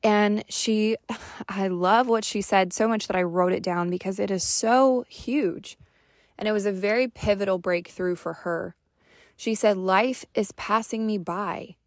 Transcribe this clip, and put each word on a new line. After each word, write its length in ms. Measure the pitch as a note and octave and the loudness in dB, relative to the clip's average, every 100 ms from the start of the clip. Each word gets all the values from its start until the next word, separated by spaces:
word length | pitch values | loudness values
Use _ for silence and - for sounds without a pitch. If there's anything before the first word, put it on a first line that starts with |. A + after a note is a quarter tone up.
And 400 | A3 G#3 G#3 G#3 - | 4 4 2 0 -4
she, 480 | - - A3 G#3+ A3+ _ A3+ | -6 0 2 2 -2 _ -12
<sighs> 260 | - - - | -12 -14 -10
I 180 | G3 F#3+ | -4 -2
love 400 | F3 F3+ A3 B3+ | 0 4 4 4
what 180 | A3+ A3 | 0 0
she 160 | G#3 | -4
said 320 | G3 G3 F#3 | 2 2 2
so 140 | - A3 | 2 0
much 200 | A3 - | 0 -2
that 80 | F#3+ | -2
I 80 | |
wrote 300 | F3+ F3 F3+ | 0 2 2
it 100 | F#3 | 2
down 260 | - F3 F3 | -2 -2 -2
because 300 | F3+ F#3+ G3 | -2 -4 -4
it 120 | G3+ | -2
is 120 | F#3+ | -2
so 640 | - - A3+ B3 C4+ B3+ - | 0 0 4 6 6 4 -2
huge. 720 | - - C#4 G3+ - - - _ _ _ _ _ - | -12 -4 0 0 -4 -12 -20 _ _ _ _ _ -6
And 100 | G#3+ | -2
it 60 | |
was 120 | G#3+ G3+ | 0 0
a 60 | |
very 360 | F#3+ G3+ A3 B3+ | -2 0 2 0
pivotal 500 | - - G3+ G3 F#3 | -2 0 0 2 0
breakthrough 560 | F3+ F3 F3 - F#3 F3 | 0 -2 -2 -6 -4 -2
for 180 | - | -6
her. 420 | E3 F3 E3 F3 - _ _ _ _ _ _ | -8 -4 -4 -6 -12 _ _ _ _ _ _
She 180 | - A3 | -4 2
said, 220 | A3 G3 | 2 2
"Life 480 | F#3 F#3+ B3 B3+ - | 2 2 2 -2 -6
is 180 | - G3+ | -4 -4
passing 520 | - - G#3+ A3+ A3+ A3 | -6 -2 -2 0 -4 -2
me 120 | G#3+ | -4
by 580 | E3+ F3 G3 - - - | -4 -6 -6 -8 -10 -20